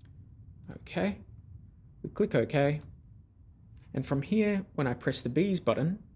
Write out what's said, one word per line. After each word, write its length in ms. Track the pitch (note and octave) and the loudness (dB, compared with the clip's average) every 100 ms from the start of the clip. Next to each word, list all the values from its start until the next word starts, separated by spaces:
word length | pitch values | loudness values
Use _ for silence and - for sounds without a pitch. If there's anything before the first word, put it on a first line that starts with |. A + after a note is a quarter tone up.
| - - - - - - - - | -20 -20 -20 -20 -20 -20 -18 -18
Okay, 420 | - F3 F#3+ G3 - - - - - - - - | -8 -2 0 -2 -10 -20 -18 -20 -20 -20 -20 -14
we 80 | - | -10
click 240 | - G#3 | -2 2
OK. 480 | B2+ A#2 D3 C#3+ D3+ - - - - - - - - - - - | 2 2 4 2 2 -6 -18 -20 -20 -20 -20 -20 -20 -20 -20 -6
And 140 | C3+ C3+ | -6 0
from 160 | C#3 | -2
here, 420 | - G#3+ G#3 G3 F#3+ | 2 2 4 2 -2
when 140 | - C3+ | -2 0
I 80 | A#2+ | 0
press 260 | - - | 0 0
the 80 | A#2+ | 0
bees 300 | C3+ G3 F3+ | 2 2 2
button, 400 | - - D#3 G3+ - | 2 2 2 0 -8